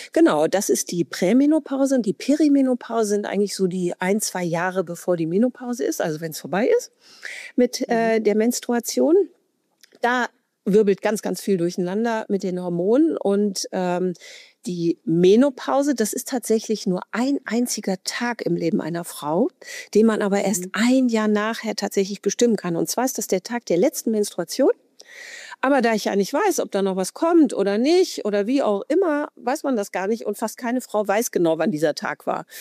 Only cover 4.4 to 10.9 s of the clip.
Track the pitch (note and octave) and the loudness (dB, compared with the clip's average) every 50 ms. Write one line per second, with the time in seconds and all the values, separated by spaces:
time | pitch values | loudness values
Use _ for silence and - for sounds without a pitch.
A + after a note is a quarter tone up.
4.4 | F3+ E3+ E3 E3 F3 F#3 F3+ F#3+ F3 E3 E3+ - - F#3 F3+ E3 E3 D#3+ E3+ G3+ | -4 -2 -2 -2 -2 -2 -2 -2 -4 -4 -8 -6 -2 -2 0 0 0 0 2 2
5.4 | B3 B3+ - - B3+ B3 A#3+ A#3 - - D#4+ - - E3+ D3+ D#3 E3 E3 D3+ - | 2 0 -2 -4 -8 -8 -6 -4 -4 -4 -2 -2 -4 -4 -4 -6 -8 -10 -10 -12
6.4 | - C3+ D#3+ G3 B3 - G#4+ B4 - - _ _ _ - - - - - - - | -8 -4 -2 0 2 2 2 0 0 -6 _ _ _ -20 -20 -18 -16 -16 -14 -16
7.4 | - - - - B3 A#3+ - - B3+ - A#3+ A3+ A3+ A3+ A3+ A3 G#3+ G#3+ G#3 G#3+ | -16 -4 0 0 0 0 0 -4 -4 -2 0 0 2 2 0 2 2 2 2 2
8.4 | A3 A#3+ A#3+ - - - A#3+ A#3 - - - B3+ B3 C#4 E4 G4+ F4+ - _ _ | 2 0 -2 -2 -4 -2 -2 -2 -4 -2 -2 0 2 4 4 4 2 0 _ _
9.4 | _ _ _ _ _ _ _ _ _ _ _ _ - A#3 B3 B3+ A#3 - _ _ | _ _ _ _ _ _ _ _ _ _ _ _ -2 0 0 0 -2 -4 _ _
10.4 | _ _ _ _ _ A3 F#3 A3 G#3+ G3+ | _ _ _ _ _ 2 4 4 4 4